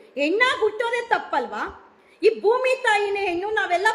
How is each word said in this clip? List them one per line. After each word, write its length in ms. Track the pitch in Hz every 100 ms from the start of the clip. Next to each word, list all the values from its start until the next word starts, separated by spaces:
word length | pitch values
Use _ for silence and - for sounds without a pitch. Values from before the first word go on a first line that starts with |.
| -
ಹೆಣ್ಣಾಗಿ 460 | - 294 392 508 -
ಹುಟ್ಟೋದೇ 480 | 427 427 466 480 466
ತಪ್ಪಲ್ವಾ? 760 | 359 - 302 226 208 339 - - _ _ _
ಈ 180 | 403 -
ಭೂಮಿ 420 | 392 494 508 523
ತಾಯಿನೇ 380 | 494 415 403 403
ಹೆಣ್ಣು, 300 | 392 339 403
ನಾವೆಲ್ಲ 360 | 427 381 349 427